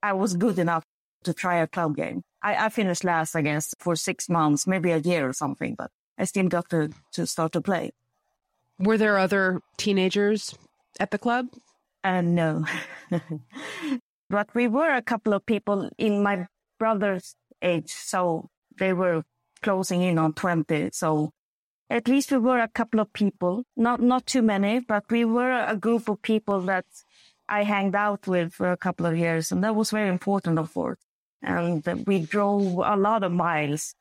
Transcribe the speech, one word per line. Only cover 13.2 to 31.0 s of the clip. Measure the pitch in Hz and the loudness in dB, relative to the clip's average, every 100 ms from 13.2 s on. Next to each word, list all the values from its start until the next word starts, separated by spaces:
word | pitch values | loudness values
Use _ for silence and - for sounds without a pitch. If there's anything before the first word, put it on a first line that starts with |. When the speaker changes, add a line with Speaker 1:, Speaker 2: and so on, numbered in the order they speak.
| - 156 - 240 302 - 320 262 _ _ - | -6 -12 -12 -16 -12 -10 -6 -6 _ _ -4
Speaker 1:
But | 202 208 233 | -2 -2 0
we | 240 | 0
were | 233 320 | 2 2
a | 269 | 0
couple | 233 226 220 | -2 -2 0
of | 202 - | 0 0
people | 208 - 202 - - | -2 0 -2 -4 -2
in | 214 202 | 0 2
my | 202 202 180 _ _ - | 2 0 -6 _ _ -4
brother's | 220 214 202 185 - - _ - | -2 0 0 -2 -6 -20 _ -6
age, | 180 170 151 | -2 -2 -4
so | - - 190 180 165 - _ _ - | -12 -6 -2 0 -2 -6 _ _ -4
they | 190 | 0
were | 180 185 165 - _ _ _ | 2 2 0 -4 _ _ _
closing | - 190 190 180 | -2 0 0 0
in | 180 165 | 2 2
on | 160 | 2
twenty. | 156 185 170 151 156 156 | 0 0 0 0 0 -2
So | - 165 156 156 - _ _ _ _ - | -2 0 0 -2 -6 _ _ _ _ -4
at | 233 233 | -4 2
least | 269 - | 2 2
we | 269 | 2
were | 233 254 | 2 2
a | 226 | 0
couple | - 226 220 | -2 -2 0
of | 208 | 0
people, | - 202 - 180 196 247 - | 0 -2 0 -2 -2 -6 -2
not, | 226 240 | 0 2
not | 240 254 - | 2 2 0
too | 262 | 2
many, | 226 196 202 240 | 4 4 2 0
but | 247 208 - | 0 -2 0
we | 233 | 0
were | 233 233 254 | 2 2 2
a | 247 - 214 | 0 0 -2
group | 214 233 226 | 2 0 0
of | 202 | -4
people | - 220 214 196 | 0 0 2 -2
that | 180 185 - - - _ - _ - | 0 -2 -2 -16 -20 _ -20 _ -4
I | 208 | 0
hanged | 208 202 196 | 2 2 2
out | 196 208 202 - | 2 0 -2 0
with | 180 170 | 0 0
for | - 185 | -2 -2
a | 180 | -2
couple | 185 170 170 | -2 -2 0
of | 165 | 2
years, | 170 165 160 | 2 0 0
and | 180 | 0
that | 208 220 | 0 0
was | 220 | 0
very | 214 208 | 0 0
important, | 180 - 202 175 160 | 0 0 -2 0 0
of | 160 | 0
course. | - - - | -4 -4 -6